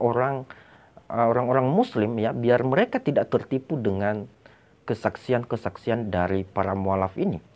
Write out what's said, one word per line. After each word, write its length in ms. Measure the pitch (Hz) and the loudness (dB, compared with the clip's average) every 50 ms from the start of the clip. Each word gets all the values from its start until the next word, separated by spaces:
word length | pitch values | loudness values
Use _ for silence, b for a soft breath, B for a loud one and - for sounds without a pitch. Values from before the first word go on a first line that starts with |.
orang, 480 | - 120 117 120 127 135 139 131 131 B B B B B B B B B B - - - | 0 0 2 0 0 0 -2 -6 -8 B B B B B B B B B B -20 -14 -6
eh, 200 | - 117 117 117 | -2 0 2 2
orang-orang 420 | 117 123 123 120 127 135 127 127 | 2 2 2 2 2 2 4 4
Muslim, 460 | 147 190 254 - - 117 107 107 120 113 | 2 2 2 0 0 0 0 0 0 0
ya, 160 | 107 113 - | -2 -2 -2
biar 320 | 123 117 117 123 123 120 | 0 2 4 4 4 4
mereka 320 | 131 131 170 226 247 - - | 2 2 2 2 0 -2 -2
tidak 320 | - - 131 110 98 - | -2 0 0 0 0 2
tertipu 480 | - 123 - - - 131 131 - 165 139 | 0 -2 0 -2 -4 -4 -4 -4 -4 -2
dengan 460 | 113 110 98 95 101 101 107 107 101 - - b b b b b b b b b _ | -2 -2 -2 0 0 -2 -2 -4 -6 -12 -16 b b b b b b b b b _
kesaksian-kesaksian 1300 | - 123 - - 110 - - - - 127 120 120 - - 113 - 107 98 - - - 113 117 117 104 | -6 -4 -2 -2 -2 -2 -2 -2 -2 0 0 0 -2 -6 -6 -4 -6 -8 -6 -4 -4 -2 -2 -2 -2
dari 320 | 92 90 87 90 95 95 95 | 0 0 0 2 0 -2 -2
para 300 | 95 - 101 95 95 95 | -2 -2 -2 -2 0 -2
mualaf 400 | 98 95 98 95 95 95 95 - | -2 0 0 0 0 0 -2 -2
ini. 220 | 107 107 180 131 78 - _ _ | -2 -2 -2 -4 -4 -8 _ _